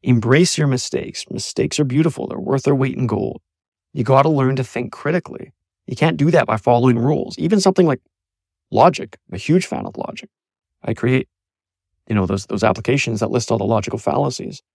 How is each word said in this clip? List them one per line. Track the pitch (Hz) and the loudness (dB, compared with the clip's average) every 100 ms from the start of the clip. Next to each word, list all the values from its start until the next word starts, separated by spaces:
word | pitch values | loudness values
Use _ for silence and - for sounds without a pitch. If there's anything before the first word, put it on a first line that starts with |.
Embrace | - 123 113 139 180 - | 4 2 4 4 4 2
your | 147 | 0
mistakes. | 123 - - - - - | 0 -2 -6 -6 -12 -10
Mistakes | 110 - - - - | -10 -8 -4 -4 -2
are | |
beautiful. | 139 131 160 - - | 0 2 0 -2 -10
They're | - | -8
worth | - 135 | -2 -2
their | - 139 | 0 0
weight | 135 - | 0 -2
in | 120 | -2
gold. | 107 113 - _ _ _ _ _ | -2 -4 -8 _ _ _ _ _
You | 147 | -6
gotta | 113 135 151 | 2 4 4
learn | 147 131 135 | 2 0 -2
to | |
think | 127 - 120 | -4 -6 -8
critically. | - 143 170 - - - _ _ _ - | -6 -4 -4 -6 -16 -16 _ _ _ -12
You | 123 | -2
can't | 160 160 | 0 2
do | 147 | 4
that | 165 127 | 4 2
by | 110 | 0
following | - 120 127 117 | 2 4 4 2
rules. | 127 147 - - | 0 -2 -4 -4
Even | 165 208 | 0 2
something | 190 190 170 | 2 4 2
like | 131 _ _ _ _ _ _ _ | 0 _ _ _ _ _ _ _
logic. | 110 151 143 - - _ | 4 4 2 -12 -16 _
I'm | 95 | -10
a | |
huge | - 175 - | 0 0 0
fan | - - | -8 -8
of | - | -10
logic. | - - - _ _ _ _ _ | -12 -12 -20 _ _ _ _ _
I | - | -8
create, | 110 123 131 - _ _ _ _ _ _ _ _ | -2 0 0 -2 _ _ _ _ _ _ _ _
you | 107 | 0
know, | 90 | 0
those, | 101 - | -2 -4
those | 101 | 0
applications | 110 98 113 - - 110 | 0 0 0 0 0 -2
that | 120 | -2
list | 123 - | -2 0
all | 113 | -2
the | 101 | 0
logical | 113 - 113 | 0 -2 -4
fallacies. | - - 143 - - - _ | -2 -2 -2 -4 -12 -16 _